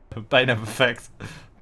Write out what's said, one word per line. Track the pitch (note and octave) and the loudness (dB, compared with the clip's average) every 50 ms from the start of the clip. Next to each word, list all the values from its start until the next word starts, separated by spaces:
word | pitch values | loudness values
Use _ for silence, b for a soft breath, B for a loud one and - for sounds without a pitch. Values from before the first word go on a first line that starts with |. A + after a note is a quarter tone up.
| - _ - A#2 A2 - | -20 _ -14 -14 -4 2
Bijna | C#3+ B2+ B2+ B2+ A#2+ | 2 4 4 4 0
perfect. | A2 A2+ G#2+ - - C3 A#2 A#2+ - - - - - A2 G#2 B B B B _ _ | -2 -4 -6 -2 0 0 0 0 -4 -10 -20 -20 -18 -18 -16 B B B B _ _